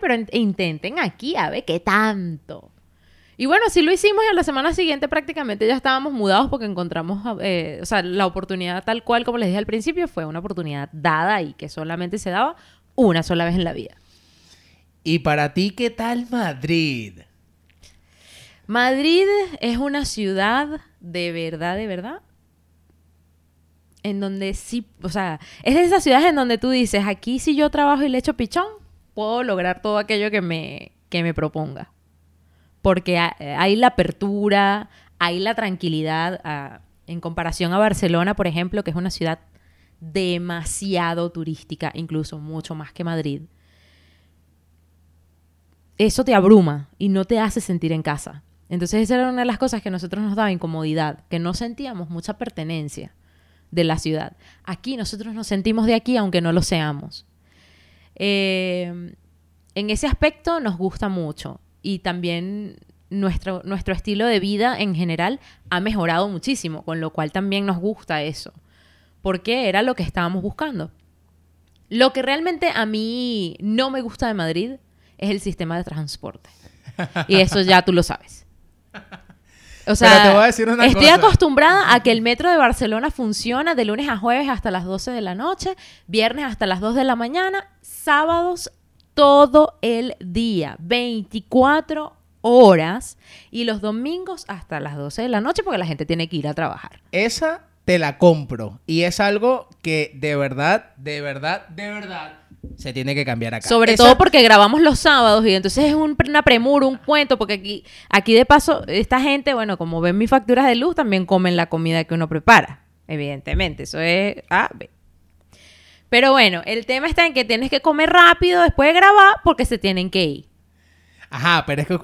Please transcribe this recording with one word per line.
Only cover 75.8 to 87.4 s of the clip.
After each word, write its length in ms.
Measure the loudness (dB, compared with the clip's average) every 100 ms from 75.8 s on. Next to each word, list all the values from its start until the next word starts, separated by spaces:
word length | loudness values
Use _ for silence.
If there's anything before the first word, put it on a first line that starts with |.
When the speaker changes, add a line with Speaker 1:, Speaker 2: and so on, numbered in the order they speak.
Speaker 1:
transporte. 640 | -8 -10 -10 -12 -14 -16 _ _ -20 _ -18 -10 -8 -6 0
Y 80 | 2
eso 240 | 2 2
ya 200 | 4 4
tú 100 | 4
lo 100 | 2
sabes. 420 | 0 -4 -14 -20 _ _ _ _ _
O 80 | -20 -20 -20 -20 -20 _ _ -20 -10
Speaker 2:
Pero 120 | -2 4
Speaker 1:
sea, 260 | 8 10
Speaker 2:
te 40 | 10
voy 80 | 8
a 40 | 6
decir 220 | 4 0
una 160 | 4
Speaker 1:
estoy 200 | 4 6
Speaker 2:
cosa. 100 | 8
Speaker 1:
acostumbrada 800 | 8 8 6 4 6 6 6 4
a 80 | 4
que 100 | 4
el 80 | 2
metro 300 | 0 0 2
de 80 | 4
Barcelona 520 | 4 2 -2 -2 -4
funciona 640 | -4 -4 -4 -4 -2 -2
de 120 | 0 -2
lunes 200 | -2 -4
a 100 | -2
jueves 300 | 0 0 0
hasta 200 | -4 -4
las 140 | -4
doce 260 | -4 -6 -6
de 100 | -6
la 120 | -6
noche, 420 | -6 -6 -6 -6 -8 -12 -20 -6
viernes 380 | 0 0 0
hasta 220 | -6 -4 -4
las 140 | -2
dos 140 | -2
de 100 | 0
la 120 | 0 0
mañana, 540 | -2 -4